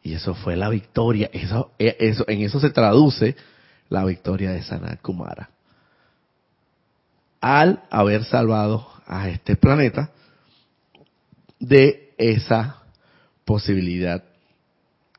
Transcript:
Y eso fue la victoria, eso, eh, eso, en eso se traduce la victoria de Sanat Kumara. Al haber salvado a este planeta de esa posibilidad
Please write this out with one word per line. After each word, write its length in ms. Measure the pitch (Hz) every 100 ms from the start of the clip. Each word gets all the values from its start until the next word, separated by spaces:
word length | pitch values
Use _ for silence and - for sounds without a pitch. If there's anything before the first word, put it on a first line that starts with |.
Y 100 | 78
eso 220 | 80 95 87
fue 200 | - 87
la 140 | 104
victoria, 600 | 110 - - 117 107 107
eso, 380 | 92 92 110 - _
eh, 180 | 110 -
eso, 240 | 110 110 -
en 140 | 104
eso 180 | 104 139
se 100 | 147
traduce 680 | 151 110 113 151 - 113 135 - _ _ _ _
la 160 | 98 95
victoria 460 | 90 - 92 95
de 120 | 92
Sanat 380 | 82 - 87 80
Kumara. 480 | - 90 50 - - _ _ _ _ _ _ _ _ _ _ _ _ _ _ _ _ _ _ _
Al 420 | 120 139 165 196 _
haber 340 | 110 101 107
salvado 640 | 113 123 113 110 104 110 110 - _
a 220 | 92 98
este 300 | 87 - 101
planeta 540 | - 143 131 - 147 _ _ _ _ _ _ _ _ _ _ _ _ _ _ _
de 540 | 127 139 139 - _ -
esa 680 | 113 110 - 110 117 - _ _ _ _ _ _
posibilidad 800 | - 107 - 95 90 90 90 90 _ _ _ _ _ _ _ _ _